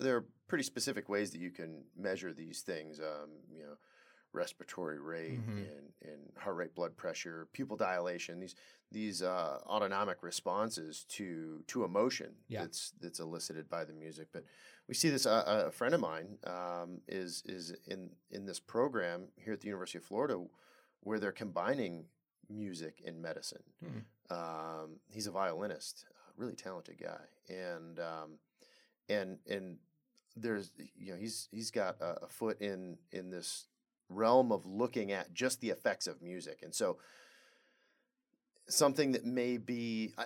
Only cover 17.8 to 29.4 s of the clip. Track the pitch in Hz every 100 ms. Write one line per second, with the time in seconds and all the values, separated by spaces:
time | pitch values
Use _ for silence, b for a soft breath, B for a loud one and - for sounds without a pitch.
17.8 | - 95 90 - _ 101 98 87 - 117
18.8 | 139 117 87 87 90 - 95 101 104 98
19.8 | 90 85 - 101 143 104 87 b b b
20.8 | b b 98 110 101 90 107 87 95 139
21.8 | 101 85 82 _ _ _ - 107 101 82
22.8 | 80 - - 82 82 78 - - - _
23.8 | 170 120 107 _ - 87 82 80 80 80
24.8 | 78 80 - 107 104 92 95 82 101 78
25.8 | - - - - - - 120 - 95 92
26.8 | 82 82 85 82 78 _ - 92 90 85
27.8 | 82 82 82 82 78 78 _ b b b
28.8 | b b - 104 95 92